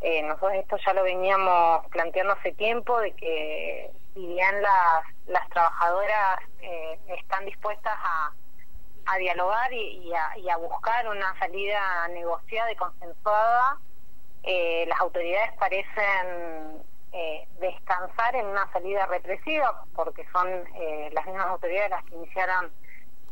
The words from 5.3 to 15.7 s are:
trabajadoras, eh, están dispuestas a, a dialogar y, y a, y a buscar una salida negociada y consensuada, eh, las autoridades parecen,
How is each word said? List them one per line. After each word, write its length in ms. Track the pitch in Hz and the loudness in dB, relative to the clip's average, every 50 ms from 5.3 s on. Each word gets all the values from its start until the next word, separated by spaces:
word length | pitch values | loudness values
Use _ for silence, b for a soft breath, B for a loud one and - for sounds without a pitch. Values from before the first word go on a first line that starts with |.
| - 175 - - | 0 0 0 2
trabajadoras, 920 | - 175 170 165 - - 175 170 175 190 208 202 214 214 202 190 185 - - - - - | 2 4 4 4 4 2 2 2 2 2 2 2 2 2 2 2 2 0 -2 -4 -6 -6
eh, 400 | - 196 175 165 160 160 160 - - - | -6 -6 -6 -4 -4 -6 -4 -4 -4 -4
están 380 | 180 170 - - 196 190 196 | -4 -4 -2 -2 -2 -2 -2
dispuestas 520 | 196 - - - 214 208 - - 226 214 196 - | -4 -4 -4 -2 -2 -2 -2 -2 -2 -2 0 0
a, 300 | 185 170 160 156 147 - - - - - - - - - - - - - - - | 0 0 0 0 0 -2 -4 -4 -4 -4 -4 -4 -4 -4 -4 -4 -4 -4 -2 -2
a 120 | - 190 190 | 0 0 0
dialogar 520 | 185 180 170 175 180 185 208 226 247 262 | 2 0 2 2 2 2 2 2 2 0
y, 280 | 254 233 214 160 - 180 | 0 -2 -2 -4 -4 -4
y 140 | 175 170 170 | -4 -2 -2
a, 240 | 165 156 147 - 220 | -2 -2 -2 -2 -2
y 120 | 185 180 | 0 0
a 80 | 170 165 | 0 0
buscar 500 | 165 - - - - 226 226 247 233 220 | 0 -2 -2 -2 0 0 0 0 0 0
una 260 | 208 196 196 190 185 - | -2 0 -2 -2 0 -2
salida 680 | 196 175 175 196 202 202 208 202 196 190 180 170 170 170 | -2 -2 -2 -2 -2 0 0 0 0 0 0 0 -2 -2
negociada 600 | 175 175 170 175 170 160 - - 226 220 233 226 208 | -2 -2 -2 -2 -2 -2 -2 -4 -2 0 0 0 0
y 20 | |
consensuada, 1000 | - 180 175 - - 180 170 165 - - 214 208 214 220 233 240 240 254 269 294 - - - - - - - - - - - - - - | -2 -2 -4 -4 -4 -6 -6 -6 -2 2 2 4 4 6 6 6 6 4 4 2 0 -2 -4 -4 -4 -4 -4 -4 -4 -4 -4 -4 -4 -2
eh, 400 | - 185 180 170 170 165 165 170 | 0 0 2 2 2 2 0 0
las 140 | 165 170 - | 0 2 2
autoridades 540 | 185 175 - 175 170 170 180 202 220 220 - | 0 0 0 0 0 0 0 0 0 0 0
parecen, 1300 | - 202 190 | 0 0 0